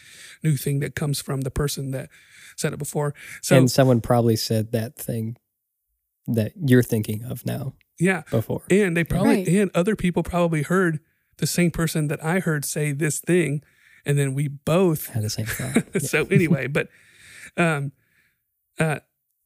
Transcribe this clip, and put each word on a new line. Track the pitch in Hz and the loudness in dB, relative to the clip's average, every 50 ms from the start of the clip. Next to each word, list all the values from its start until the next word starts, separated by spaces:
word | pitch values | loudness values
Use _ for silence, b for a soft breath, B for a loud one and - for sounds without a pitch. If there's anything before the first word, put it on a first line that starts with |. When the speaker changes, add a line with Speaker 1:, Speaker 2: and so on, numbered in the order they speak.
| B B B B B B B B B | B B B B B B B B B
Speaker 1:
new | 156 151 127 | 0 0 0
thing | - 143 143 139 | 0 -2 -2 -2
that | 139 131 - | -2 -4 -4
comes | - - 147 139 - | -4 -4 -4 -4 -4
from | - - 143 135 | -4 -6 -6 -4
the | 135 135 | -6 -4
person | - - 147 143 - - 139 135 | -4 -2 -2 -2 -4 -6 -8 -8
that | 135 131 - - B B B B B B B B B | -8 -8 -10 -12 B B B B B B B B B
said | B - 156 | B -6 -6
it | 143 143 | -4 -6
before. | 147 - - 165 147 147 143 B B B B B | -8 -6 -4 -4 -4 -4 -4 B B B B B
So | B - 151 131 | B 4 6 6
Speaker 2:
And | 131 123 | 6 6
someone | - - 135 131 127 117 | 6 6 6 6 6 4
probably | 110 - 123 120 117 117 113 | 4 2 2 4 4 4 2
said | 113 - - 117 110 110 110 117 | 2 0 0 0 -2 -2 -2 -4
that | 113 110 113 - | -4 -4 -6 -8
thing | - - - 127 113 110 113 120 - _ _ _ _ _ _ _ _ _ _ _ _ _ _ _ _ _ - | -10 -8 -6 -6 -6 -6 -8 -10 -12 _ _ _ _ _ _ _ _ _ _ _ _ _ _ _ _ _ -2
that | 120 113 107 107 - | 0 0 0 -2 -4
you're | - 180 135 127 127 120 | -2 2 4 6 6 4
thinking | - - 110 107 - - 107 117 | 4 0 -2 -2 -2 -4 -6 -6
of | 123 - 127 - 120 | -10 -10 -8 -8 -8
now | 120 123 131 135 - _ _ _ _ - | -6 -6 -8 -10 -12 _ _ _ _ -2
Speaker 1:
Yeah. | 165 190 190 165 - - | 0 0 0 -2 -4 -4
Speaker 2:
before. | - 117 113 - - - - - | -2 -2 -2 -2 -6 -6 -2 0
Speaker 1:
And | 185 202 214 180 165 | 2 2 2 2 0
they | 170 165 | 0 -2
probably, | - - 170 196 226 - 214 | 0 0 2 4 4 4 2
Speaker 3:
Right. | 185 - | 2 2
Speaker 1:
and | 165 202 208 180 - | 2 2 2 2 2
other | 170 175 208 214 | 0 0 0 0
people | - - 180 170 185 | 0 0 0 0 0
probably | 165 - - 175 175 170 160 156 | -2 -2 0 0 0 0 0 0
heard | 143 - 175 185 190 170 160 151 - _ _ _ _ _ _ - | 0 0 2 2 2 2 0 -2 -6 _ _ _ _ _ _ -6
the | - 147 | -6 -4
same | - - 175 170 | 0 0 0 0
person | - - 165 160 - 165 151 147 | 0 0 -2 -2 -2 -2 -2 -2
that | 156 135 - | -4 -4 -2
I | 160 170 190 | -2 -2 0
heard | 175 175 156 147 143 | 0 0 -2 -2 -2
say | - - 160 151 147 | -4 -4 -4 -2 -2
this | 143 139 165 151 - - | -2 -2 -2 -2 -4 -4
thing, | - - 170 180 165 143 139 151 - b b b b b b b b | -2 0 2 2 2 0 -2 -4 -6 b b b b b b b b
and | b 143 143 | b 2 2
then | 143 139 131 | 2 0 0
we | 139 147 143 | -2 -4 -4
both | 143 139 - - 156 175 196 180 156 - - - | -6 -6 -2 2 2 4 4 4 2 0 -4 -6
Speaker 2:
Had | - 113 107 | -6 -4 -4
the | 107 | -4
same | - - 110 113 | -4 -6 -6 -6
thought. | - - 139 127 - - - - - 196 | -6 -6 -4 -2 0 0 0 -2 -4 -6
Speaker 1:
<laughs> | 147 | -4
So | 135 - 151 - - | -2 -2 -2 2 4
Speaker 2:
Yeah. | - | 4
Speaker 1:
anyway, | 165 180 160 175 139 127 131 | 4 4 4 2 0 0 -2
but, | 143 160 - - B B B B B B B B B B B B B B | -2 -4 -4 -4 B B B B B B B B B B B B B B
um, | 175 165 160 139 143 139 - _ _ _ _ _ _ _ _ _ _ _ _ _ _ _ _ - | 0 0 0 -2 -4 -6 -10 _ _ _ _ _ _ _ _ _ _ _ _ _ _ _ _ -2
uh, | 165 160 151 - - _ _ _ _ _ _ _ _ | -2 -2 -2 -4 -8 _ _ _ _ _ _ _ _